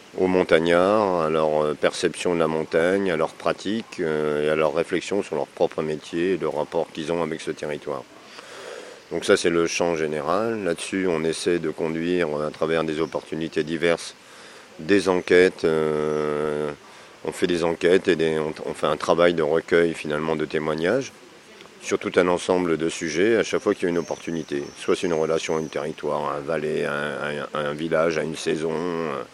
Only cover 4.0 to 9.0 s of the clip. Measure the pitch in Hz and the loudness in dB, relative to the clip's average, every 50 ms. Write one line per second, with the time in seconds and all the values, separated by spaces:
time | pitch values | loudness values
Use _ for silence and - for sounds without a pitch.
4 | 90 80 78 78 76 76 73 76 76 76 76 78 78 76 71 82 80 - 92 85 | -2 -2 0 0 0 0 0 0 0 2 2 2 2 2 2 0 0 0 0 -4
5 | - - 95 101 92 - 82 73 69 - - - 87 80 - - 80 78 78 76 | -2 -2 -2 -2 -2 -2 -4 -4 -4 -4 -2 0 -2 0 0 -2 -4 -4 -4 -6
6 | - - - 85 85 95 95 82 78 78 71 73 76 - - 82 78 - - 82 | -6 -6 -4 -2 0 0 0 0 -2 -2 -2 -2 -4 -2 -2 -4 -4 -4 -6 -8
7 | 78 73 85 85 85 78 80 80 - 82 78 - 80 76 73 73 - 73 71 65 | -6 -4 -2 -2 -2 -4 -4 -6 -6 -8 -8 -6 -6 -8 -8 -6 -6 -8 -8 -8
8 | 62 - - - - - - - - - - - - - - - - - - - | -10 -14 -20 -20 -20 -20 -20 -20 -18 -18 -16 -16 -14 -14 -14 -14 -14 -16 -18 -20